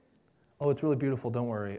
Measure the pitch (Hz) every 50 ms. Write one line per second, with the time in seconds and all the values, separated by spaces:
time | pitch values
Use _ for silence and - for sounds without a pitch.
0 | _ _ _ _ _ _ _ _ _ _ _ - 143 143 135 - 156 156 143 127
1 | 143 139 131 117 - 117 117 123 123 117 110 104 104 101 101